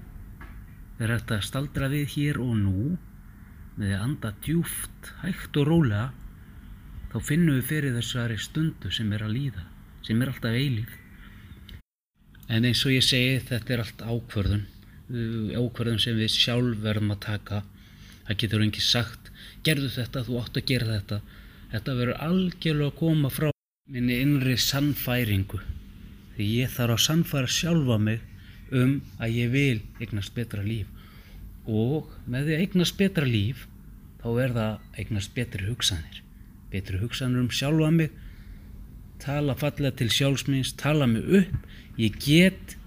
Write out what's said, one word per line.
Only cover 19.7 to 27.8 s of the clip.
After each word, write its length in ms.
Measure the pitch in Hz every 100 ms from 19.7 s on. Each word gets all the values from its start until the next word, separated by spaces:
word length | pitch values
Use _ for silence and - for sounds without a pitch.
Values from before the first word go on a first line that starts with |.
| 143 135
þetta, 320 | 127 113 135 117
þú 120 | 120
átt 180 | 117 123
að 80 | -
gera 180 | 123 110
þetta.“ 300 | 107 - 104 - - - - -
Þetta 220 | 107 139 123
verður 240 | 120 - 156
algjörlega 640 | 190 180 - 165 147 143
að 80 | -
koma 300 | 165 156 135
frá 160 | - 151 - _ _ -
minni 300 | 123 123 123
innri 360 | 139 143 127 113
sannfæringu. 1040 | - 139 143 - 127 123 113 98 98 95 - - - - - - - -
Því 100 | 104 117
ég 100 | 127
þarf 240 | - 117 110
að 80 | -
sannfæra 420 | 165 165 143 123
sjálfa 480 | - 165 170